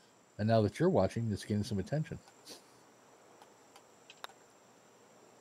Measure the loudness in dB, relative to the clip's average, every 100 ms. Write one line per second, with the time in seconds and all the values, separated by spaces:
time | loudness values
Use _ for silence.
0 | _ _ _ -4 4 4 4 2 2 4
1 | 2 0 -4 -4 -2 -4 -2 -4 -4 -4
2 | -6 -10 -16 -20 -20 -20 -20 -20 -20 -20
3 | -20 -20 -20 -20 -20 -20 -20 -20 -20 -20
4 | -20 -20 -20 -20 -20 _ -20 -20 _ _
5 | -20 -20 -20 -20